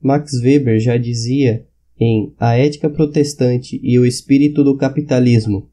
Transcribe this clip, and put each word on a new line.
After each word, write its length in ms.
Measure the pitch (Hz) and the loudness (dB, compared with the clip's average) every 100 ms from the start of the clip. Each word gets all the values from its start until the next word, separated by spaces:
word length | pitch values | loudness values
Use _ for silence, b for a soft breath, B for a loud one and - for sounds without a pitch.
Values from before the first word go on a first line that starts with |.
Max 400 | 131 143 147 127 | -2 -2 -2 -2
Weber 380 | 123 143 123 110 | 2 2 2 0
já 180 | 120 120 | 0 0
dizia, 720 | 120 117 117 139 131 110 - _ _ - | -2 -6 -4 0 0 -2 -8 _ _ -4
em 320 | 117 110 98 - | 0 0 -2 -4
A 180 | 113 117 | 0 2
Ética 320 | 147 151 156 | 0 -2 -4
Protestante 920 | 147 151 151 147 - 123 123 127 - | -2 0 0 -2 -2 -2 -2 -6 -8
e 160 | - 123 | 0 2
o 80 | 123 | 2
Espírito 560 | 123 - 139 147 147 | 0 0 2 2 2
do 140 | 139 135 | 0 0
Capitalismo 920 | 135 143 147 127 123 117 104 95 - | -2 -4 -2 0 2 2 0 -4 -8